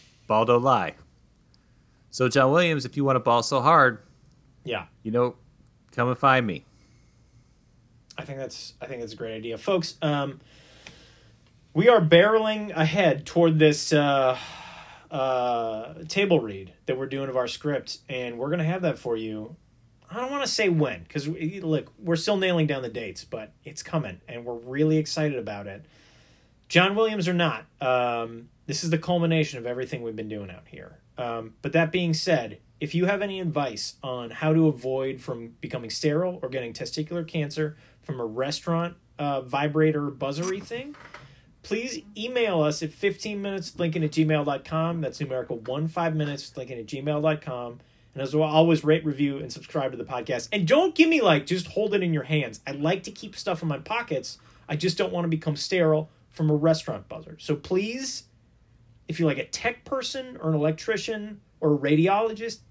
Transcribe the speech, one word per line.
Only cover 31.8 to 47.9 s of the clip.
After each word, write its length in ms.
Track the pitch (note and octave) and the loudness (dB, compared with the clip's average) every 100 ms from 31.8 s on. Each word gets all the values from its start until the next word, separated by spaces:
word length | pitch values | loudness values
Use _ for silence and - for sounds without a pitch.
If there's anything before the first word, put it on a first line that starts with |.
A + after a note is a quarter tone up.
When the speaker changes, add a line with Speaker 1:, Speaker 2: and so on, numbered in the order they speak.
| E3 | 2
Speaker 2:
being 220 | F3+ F3 | 2 0
said, 440 | D#3+ - D#3 A2+ G2+ _ _ | 0 2 0 0 -10 _ _
if 140 | D3+ | -4
you 120 | E3 F3+ | 0 0
have 160 | G3+ | 0
any 180 | G3+ F#3+ | -2 -4
advice 540 | F3 D3+ C#3 G3+ - - | -4 -2 -2 -4 -10 -10
on 280 | C3+ B2 A#2+ | -8 -8 -8
how 220 | A#2+ D#3 | -4 2
to 160 | D#3+ D#3+ | 4 4
avoid 520 | B2+ C3 C3 C3+ C3 | 2 -2 -2 -4 -6
from 340 | - A#2+ A#2 - | -8 -10 -12 -14
becoming 300 | A2+ B2+ A#2 | -10 -10 -8
sterile 480 | - D3+ D3+ F3+ F3+ | -2 0 2 0 -4
or 60 | C3 | -6
getting 240 | C3 A#2+ | -6 -6
testicular 540 | A2+ B2 - D#3 F3 D#3+ | -8 -8 -6 -6 -6 -4
cancer 500 | E3+ D3 D#3 D3+ D3+ - _ | -4 -4 -2 -4 -6 -20 _
from 180 | - C3 | -10 -6
a 60 | A#2 | -6
restaurant, 720 | A2 C3+ D3+ - E3 E3+ - _ - | -4 -4 -4 -2 -2 -2 -8 _ -6
uh, 220 | C#3+ C#3 | -4 -2
vibrator 720 | B2+ C#3 D3+ D3+ D#3 D3+ C#3+ | -2 -2 0 4 4 4 -2
buzzery 520 | C#3 C3+ C#3+ F#3 F#3+ | -4 -6 -4 -4 -6
thing, 320 | G3+ A#3 C#4 D4 - - - - _ _ | -8 -10 -10 -16 -20 -20 -20 -20 _ _
please 400 | - G#3+ B3 D#4+ - - | -6 -4 -4 -8 -12 -8
email 440 | A3+ B3 A3+ E3+ | -4 0 2 2
us 220 | D3+ D3+ | 2 0
at 100 | D#3 | -6
fifteen 480 | - G3+ G3 G#3+ G#3 | -4 -4 -2 -6 -6
minutes 320 | G3 G3 - | -6 -6 -8
with 80 | - | -4
Lincoln 220 | E3+ E3 | -2 0
at 80 | D3+ | 0
gmail 340 | D#3 D#3 D#3 | 2 2 2
dot 200 | D3 C#3 | 0 -4
com. 360 | - D#3+ E3 E3+ | -4 -2 -2 -2
That's 200 | D3+ - | -6 -6
numerical 380 | C#3 B2+ A#2+ A#2+ | -6 -4 -6 -8
one, 300 | A2+ C3+ D#3+ | -6 -4 -4
five 260 | E3 E3 | -2 0
minutes 340 | D#3 D3 C#3+ - | 0 -2 -4 -10
with 100 | - | -12
Lincoln 200 | B2+ B2 | -12 -12
at 80 | A2 | -10
gmail 360 | C#3 C#3+ D3 | -6 -2 0
dot 180 | D#3 D3+ | 0 0
com. 400 | - B2+ A#2+ C3 - | -4 -8 -8 -12 -20